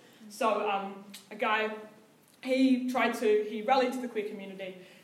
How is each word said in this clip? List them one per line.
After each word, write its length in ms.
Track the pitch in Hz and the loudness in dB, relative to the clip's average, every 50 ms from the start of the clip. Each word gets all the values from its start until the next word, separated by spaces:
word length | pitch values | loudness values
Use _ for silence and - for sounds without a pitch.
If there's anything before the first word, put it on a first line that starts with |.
| - - - - 220 | -20 -20 -20 -20 -20
So, 400 | 208 - - 254 220 208 208 202 | -20 -6 -2 0 0 0 0 0
um, 380 | 208 196 196 196 196 196 - - - - - - - | -2 -2 -2 -4 -8 -10 -14 -16 -18 -20 -20 -18 -18
a 60 | 214 | -6
guy, 340 | 220 240 220 214 220 214 214 214 - - - - - - _ _ _ _ _ _ _ | -4 0 0 2 0 0 -2 -4 -8 -12 -16 -20 -20 -20 _ _ _ _ _ _ _
he 480 | - 262 262 262 262 254 254 247 254 247 | -2 0 4 6 6 6 6 4 2 0
tried 240 | 254 254 233 240 233 | 0 0 0 0 0
to, 300 | - 247 214 214 214 208 | 2 2 4 4 4 2
he 140 | 214 226 214 | -2 -4 -4
rallied 320 | 208 254 269 262 247 254 247 | 0 2 4 4 4 2 -2
to 60 | 254 | -4
the 80 | 247 | -8
queer 200 | 233 - 220 208 | -6 -4 -6 -6
community 480 | 214 202 196 196 196 190 190 190 185 185 185 - - - - | -6 -8 -10 -10 -12 -12 -10 -12 -12 -12 -14 -18 -20 -20 -20